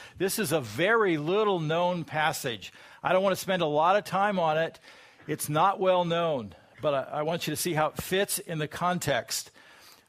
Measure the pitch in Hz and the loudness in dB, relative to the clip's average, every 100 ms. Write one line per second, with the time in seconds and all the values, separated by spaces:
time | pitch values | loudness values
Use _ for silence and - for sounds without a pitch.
0 | - - 190 220 165 156 117 107 185 233 | -14 -4 -2 0 0 0 0 0 4 4
1 | 202 156 151 202 214 185 151 165 180 180 | 4 2 0 2 2 2 0 0 0 -2
2 | 151 156 156 - 135 107 - - - - | -4 0 0 0 -4 -6 -12 -20 -20 -6
3 | 139 185 196 180 - 185 156 147 165 202 | 0 2 2 0 -2 0 2 2 4 4
4 | - 185 208 190 165 156 165 - - - | 2 0 0 0 0 0 -2 -6 -20 -20
5 | - - - 151 - 151 190 196 190 185 | -20 -14 -8 -6 -2 2 2 2 2 2
6 | 175 170 170 139 104 - - - 151 139 | 2 0 0 -2 -6 -16 -20 -6 -2 -2
7 | 131 143 151 170 - 147 180 156 151 - | -4 -6 -4 -4 -4 -4 -2 0 0 -2
8 | - 185 202 - 175 160 151 - 175 180 | -4 -2 -2 -4 -6 -6 -6 -4 -2 0
9 | 147 123 - - - - - - - - | 0 -2 -2 -8 -10 -18 -20 -20 -20 -20